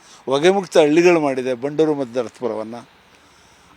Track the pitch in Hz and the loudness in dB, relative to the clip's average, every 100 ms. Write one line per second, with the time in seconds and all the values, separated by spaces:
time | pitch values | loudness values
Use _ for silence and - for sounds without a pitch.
0 | _ - - 139 165 196 180 - 151 156 | _ -16 -4 0 2 2 0 2 4 4
1 | 175 170 147 131 127 127 139 151 156 143 | 4 4 0 -4 -4 -6 -6 -2 0 -2
2 | 131 120 110 - 123 107 110 117 123 _ | -6 -6 -8 -8 -8 -8 -10 -14 -20 _
3 | _ _ _ _ _ _ _ | _ _ _ _ _ _ _